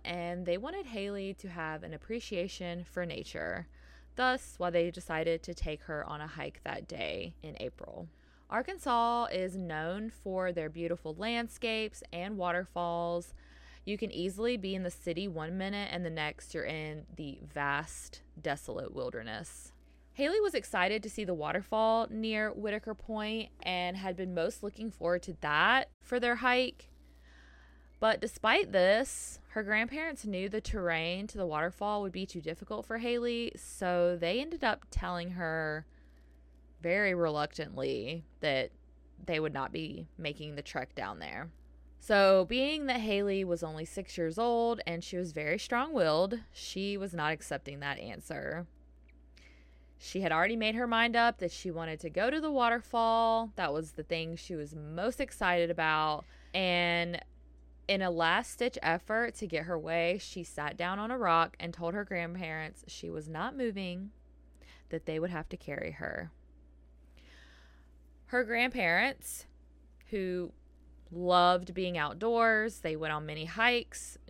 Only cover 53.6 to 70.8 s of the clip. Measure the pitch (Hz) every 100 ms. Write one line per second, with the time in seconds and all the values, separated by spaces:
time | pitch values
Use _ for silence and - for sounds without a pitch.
53.6 | 170 147 160 - 156 170 160 165 - 170
54.6 | 147 156 151 160 208 247 180 - 190 175
55.6 | 170 170 160 156 156 151 - - - -
56.6 | 185 175 175 170 170 175 - - - -
57.6 | - - - 196 185 170 165 185 233 -
58.6 | 240 - 160 170 - 220 233 - 208 160
59.6 | 160 175 156 165 170 185 - - 165 -
60.6 | 147 147 175 196 214 254 202 165 165 -
61.6 | 170 170 170 196 202 185 170 175 170 160
62.6 | 156 - - - 170 165 151 156 208 277
63.6 | 247 196 185 175 196 - - - - -
64.6 | - - - 165 - 160 170 175 156 -
65.6 | - 143 82 151 - - 165 - - -
66.6 | - - - - - - - - - -
67.6 | - - - - - - - 247 226 233
68.6 | 247 247 180 170 247 - - - - -
69.6 | - - - - - 214 185 180 180 -
70.6 | - -